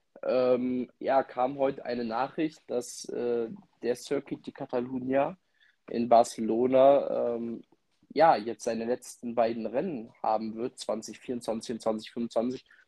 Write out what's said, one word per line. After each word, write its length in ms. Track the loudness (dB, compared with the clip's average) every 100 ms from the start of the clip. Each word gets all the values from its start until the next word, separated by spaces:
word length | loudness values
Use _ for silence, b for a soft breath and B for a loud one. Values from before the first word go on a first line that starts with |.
| _ -10
ähm, 680 | -2 2 4 2 2 -2 -6 -6
ja, 240 | 0 0
kam 360 | 0 -2 -2 0
heute 260 | -2 -2
eine 200 | -6 -4
Nachricht, 580 | -4 -4 -4 -2 -4 -6 -6
dass, 360 | -6 -6 -12 -10
äh, 420 | -4 -2 -2 -2 -8 -18 _
der 140 | -4 -4
Circuit 500 | -2 -4 -4 -10 -10
de 60 |
Catalunya 840 | -12 -6 -4 -4 -6 0 0 0 -4 _ _ _ _ -8
in 180 | -2 6
Barcelona, 1300 | 6 6 0 -2 2 4 8 8 8 4 -2 -2 -2
ähm, 260 | -6 -8 -12 _ _ _ _
ja, 220 | 4 6 6
jetzt 280 | 0 -6
seine 200 | -4 -4
letzten 500 | -2 -4 -6 -12 -6
beiden 320 | 2 2 2 -4
Rennen 440 | -4 -4 -6 -10 -6
haben 320 | -2 -2 -2
wird, 240 | -6 -8 -8
zwanzig 400 | -6 -6 -6 -14
vierundzwanzig 560 | -8 -8 -4 -6 -6
und 60 | -4
zwanzig 300 | -2 -2 -6
fünfundzwanzig, 540 | -6 -4 -2 -2 -4 _ b